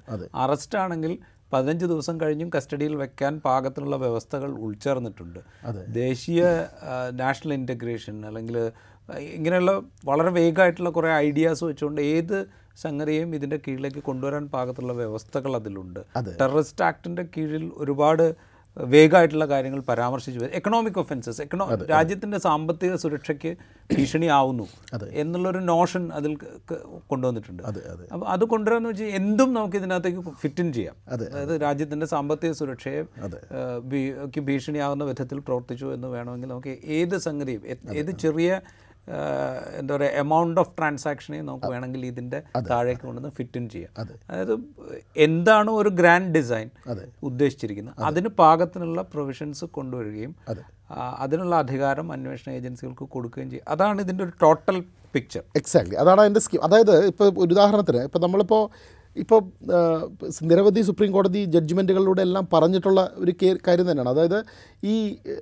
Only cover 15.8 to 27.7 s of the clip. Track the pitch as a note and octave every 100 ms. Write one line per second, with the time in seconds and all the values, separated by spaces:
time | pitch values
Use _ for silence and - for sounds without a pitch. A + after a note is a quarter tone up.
15.8 | F#2 F#2 - B2+ G2 E2+ C3 D3+ D3 -
16.8 | E3+ D#3+ F3 F3 E3+ D#3+ D3+ D#3 E3 -
17.8 | C#3+ C#3 D3 D#3+ E3 E3 - _ _ -
18.8 | B2+ D3 D#3 F3+ E3 D#3 D3 C#3 C3 C3+
19.8 | B2+ A#2 B2 C3 C3 B2 B2+ F3 G#3 A#3
20.8 | A3 F#3 D3 C3 A#2 A2+ C#3+ F3+ F#3+ A2+
21.8 | E3 D#3 E3 G3 G#3 G3+ F3 D3+ D#3+ E3
22.8 | F3+ F3 D#3+ C#3+ - C#3+ D#3+ F3+ - -
23.8 | - - C3+ D#3+ E3 C#3+ C3 B2 F#2 -
24.8 | - A#2+ G2+ D3 D#3 F3+ F#3 F#3 F3+ E3+
25.8 | F3 F#3 E3 D3+ D3+ D3+ - - - -
26.8 | - - - C3+ B2+ A#2 G#2 F2+ G#2